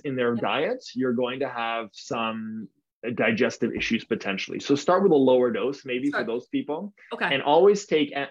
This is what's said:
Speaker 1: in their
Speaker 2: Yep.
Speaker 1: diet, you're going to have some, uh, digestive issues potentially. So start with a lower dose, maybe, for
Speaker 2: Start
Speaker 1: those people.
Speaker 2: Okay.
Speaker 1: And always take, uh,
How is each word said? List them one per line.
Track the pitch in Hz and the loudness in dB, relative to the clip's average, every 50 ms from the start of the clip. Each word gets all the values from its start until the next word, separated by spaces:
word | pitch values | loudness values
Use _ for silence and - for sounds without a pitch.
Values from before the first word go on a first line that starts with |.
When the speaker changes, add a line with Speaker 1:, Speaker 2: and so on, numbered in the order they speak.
| - | -8
Speaker 1:
in | 147 131 | -6 -2
their | 127 120 120 120 | 0 0 0 0
Speaker 2:
Yep. | 113 | 0
Speaker 1:
diet, | - 101 110 131 160 202 254 254 - - - | -2 -2 -2 0 -2 -2 -4 -6 -8 -10 -6
you're | 123 131 127 117 | -2 -2 0 0
going | 120 123 123 127 135 | 0 -2 -2 -2 -4
to | 139 - | -6 -6
have | - 117 117 117 117 117 110 101 | -4 -6 -4 -4 -4 -6 -6 -8
some, | _ - - - 131 117 113 113 110 113 110 110 110 110 107 - _ _ _ _ _ _ - | _ -18 -10 -8 -4 -4 -4 -4 -4 -6 -8 -8 -10 -10 -12 -14 _ _ _ _ _ _ -8
uh, | 120 | -6
digestive | 117 - 117 113 113 101 123 113 - - 120 110 - | -2 0 0 0 2 2 0 0 0 -2 -4 -4 -2
issues | 104 - - 113 107 - | -2 -2 -2 -2 -2 -2
potentially. | - 113 101 - 101 95 95 - - 87 101 | -4 -4 -4 -4 -6 -6 -6 -6 -8 -10 -8
So | - - 143 | 0 0 0
start | 143 - - 180 190 196 | 0 2 2 2 4 6
with | 190 | 6
a | 156 143 131 127 | 6 6 6 6
lower | 127 127 123 120 | 6 6 4 2
dose, | 110 101 107 131 139 - - | 0 0 -2 -2 -4 -6 -8
maybe, | 131 123 127 135 143 | -6 -6 -2 -2 -2
for | 143 | -2
Speaker 2:
Start | 123 117 | -4 -4
Speaker 1:
those | 110 113 123 - - | -4 -6 -6 -6 -4
people. | - 135 - 143 147 165 202 202 _ _ - - 233 | -4 -4 -4 -4 -6 -8 -8 -12 _ _ -16 -14 -8
Speaker 2:
Okay. | - 214 175 | -4 -2 -2
Speaker 1:
And | 139 135 | -2 0
always | - 143 147 170 185 202 208 196 - | 2 4 6 8 8 8 6 4 0
take, | - 160 156 143 143 - | 0 2 2 2 0 -2
uh, | 139 139 - | -6 -6 -6